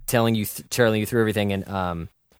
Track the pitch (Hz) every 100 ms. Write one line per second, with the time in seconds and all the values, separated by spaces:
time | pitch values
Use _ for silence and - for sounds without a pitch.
0 | - 120 113 113 101 - - - 117 107
1 | 107 120 110 104 101 98 - 98 90 85
2 | - _ _